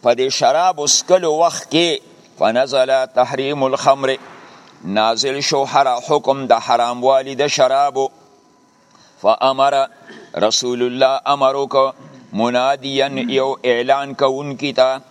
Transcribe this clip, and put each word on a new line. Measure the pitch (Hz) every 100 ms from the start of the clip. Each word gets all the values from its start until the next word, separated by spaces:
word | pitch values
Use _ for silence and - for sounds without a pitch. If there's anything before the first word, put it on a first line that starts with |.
په | 123
دې | 120 131
شراب | - 131 147 185 165 143
څکلو | - - 185 170
وخت | 151 170 - -
کې | 156 170 151 - - _ _
فنزل | 101 117 135 135 131 135 131
تحریم | - 123 135 135 143
الخمر، | 135 131 139 139 135 131 - - - - - - 87
نازل | 101 110 113 139 139
شو | 139 156
حر-، | 135 143 135 123 123
حکم | 117 - 135 131
د |
حراموالي | 117 117 120 120 120 127 135 135 131
د | 147
شرابو. | 143 131 135 143 131 135 - _ _ _ _ _ _ _ _ _ _
فامر، | 101 110 131 135 139 139 135 - - - - -
رسول | 104 113 123 123
الله | 123 127 131 135 135
امر | 143 135 139
وکړ، | 139 139 135 - - - -
منادیا، | 98 117 123 131 143 135 135 135
یو | 135 123 131 135 135
اعلان | 127 120 123 135 139
کوونکي | 131 139 135 147 135 143
ته | 127 131 135 131